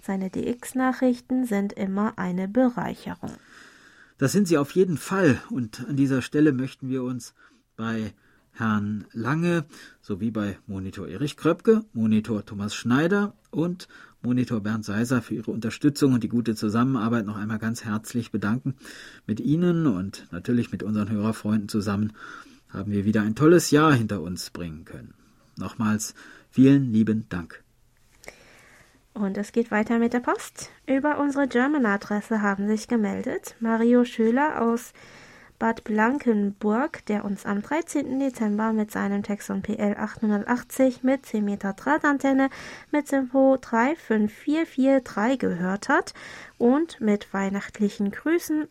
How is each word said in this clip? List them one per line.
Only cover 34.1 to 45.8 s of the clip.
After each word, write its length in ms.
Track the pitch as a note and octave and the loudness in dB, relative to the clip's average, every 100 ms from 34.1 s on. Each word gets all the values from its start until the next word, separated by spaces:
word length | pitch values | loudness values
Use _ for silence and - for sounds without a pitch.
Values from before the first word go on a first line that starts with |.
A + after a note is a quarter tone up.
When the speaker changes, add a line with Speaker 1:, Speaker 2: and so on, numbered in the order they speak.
| - A3+ A#3+ D4+ - | 2 2 4 0 0
Speaker 1:
aus 320 | A#3 A#3 - - - - - - - _ | 0 0 -6 -20 -20 -20 -20 -20 -20 _
Bad 240 | A3+ A#3 | -2 -2
Blankenburg, 1200 | - G#3+ A3 C#4+ B3 G#3+ G3+ G3 G#3+ G#3+ D#4 - - | -2 2 2 2 2 2 2 0 0 2 0 -6 -4
der 200 | G#3 G#3 | -4 -2
uns 200 | G3 - | -6 -4
am 160 | G3+ | -4
dreizehnten 580 | - D4+ E4 D4+ C#4 C4 | -2 -4 -2 -4 -2 -2
Dezember 520 | C#4 B3 G#3+ G#3 A3 | -2 0 -2 0 0
mit 200 | A3 G#3+ | 0 -2
seinem 320 | F#3+ G3+ G3+ | -2 -2 -2
Texon 380 | G3+ G3+ - G3 | -4 -6 -4 -6
P 140 | G3 G#3+ | -4 -2
L 220 | G#3 G#3 | -2 -2
achthundertachtzig 1040 | G#3+ - G#3+ G#3 - A#3+ - - C4 B3 | -6 -2 0 0 0 -4 -4 2 2 2
mit 220 | B3+ C4+ - | 0 -2 -2
zehn 180 | A3 | -4
Meter 300 | G3+ G3+ G3 | -2 -2 -4
Drahtantenne 760 | G3 - D#4 D4+ C#4 C#4 C4 C4+ - - - - | -4 -2 2 2 2 2 4 2 -2 -16 -18 -2
mit 180 | D4 D4 | -2 0
Simpo 480 | C#4 B3+ C4+ C4+ C4 | -2 2 4 6 4
drei 340 | - A3+ B3 E4 | 2 0 2 0
fünf 360 | - A3 G#3 | 0 2 2
vier 320 | - - D4+ E4 | -2 -2 -2 -2
vier 360 | - C4 C4+ | 2 4 4
drei 340 | B3+ - A3 C4+ | 2 -2 0 0
gehört 540 | F#3+ F3 F3+ G3 | 0 -2 -2 -4